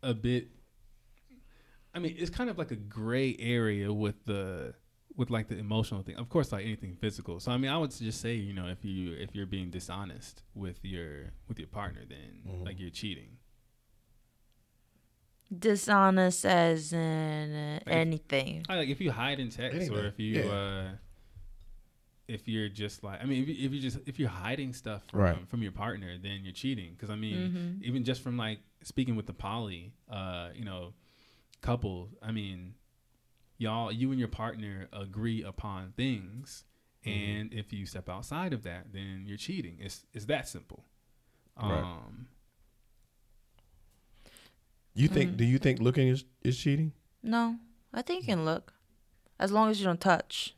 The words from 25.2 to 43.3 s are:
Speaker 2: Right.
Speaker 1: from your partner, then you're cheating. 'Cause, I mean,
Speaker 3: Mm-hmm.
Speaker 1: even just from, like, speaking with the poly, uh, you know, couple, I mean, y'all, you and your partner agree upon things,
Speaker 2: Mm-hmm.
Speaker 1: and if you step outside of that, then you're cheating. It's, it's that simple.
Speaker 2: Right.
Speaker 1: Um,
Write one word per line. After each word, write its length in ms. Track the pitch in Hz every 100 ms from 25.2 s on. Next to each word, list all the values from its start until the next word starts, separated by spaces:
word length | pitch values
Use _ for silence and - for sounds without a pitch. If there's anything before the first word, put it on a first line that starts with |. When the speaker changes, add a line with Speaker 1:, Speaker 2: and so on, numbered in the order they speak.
Speaker 2:
Right. 280 | 95 85 90
Speaker 1:
from 140 | 120
your 80 | 107
partner, 440 | 92 107 101 92 90
then 200 | 95 98
you're 120 | 95
cheating. 420 | 92 131 127 87 87
'Cause, 140 | 101
I 40 | 107
mean, 200 | 110 101
Speaker 3:
Mm-hmm. 480 | 92 - 175 185
Speaker 1:
even 200 | 107 131
just 180 | 120 123
from, 140 | - 120
like, 220 | 110 107 - _
speaking 340 | - - 127 113
with 100 | 101
the 80 |
poly, 580 | 90 98 110 110 90 90 - _
uh, 380 | 107 95 87 87
you 100 | 92
know, 300 | 110 92 87 - _ _ _ _ _ -
couple, 480 | - 123 113 90 90 -
I 100 | 107
mean, 420 | 110 101 92 90 110 _ _ _ _ _ _ _ _
y'all, 340 | 113 113 113
you 180 | 113 131
and 80 | 131
your 100 | 117
partner 600 | - 113 113 107 98 95
agree 500 | - 98 101 113 113
upon 500 | 98 95 107 95 92
things, 720 | 110 131 120 92 110 143 - - _ _ _ -
Speaker 2:
Mm-hmm. 40 | 104 101 104
Speaker 1:
and 120 | 107
if 160 | 110 104
you 140 | 104
step 240 | 95 95 90
outside 460 | 92 120 147 185
of 80 | 131
that, 320 | 104 87 -
then 300 | 95 98 95 98
you're 100 | 101
cheating. 400 | - 139 90 85
It's, 280 | 98 - -
it's 100 | -
that 240 | 101 147 -
simple. 340 | - - - - _ _ _ _ _ _ -
Speaker 2:
Right. 200 | 107 80
Speaker 1:
Um, 460 | 90 85 58 - 127 - _ _ _ _ _ _ _ _ _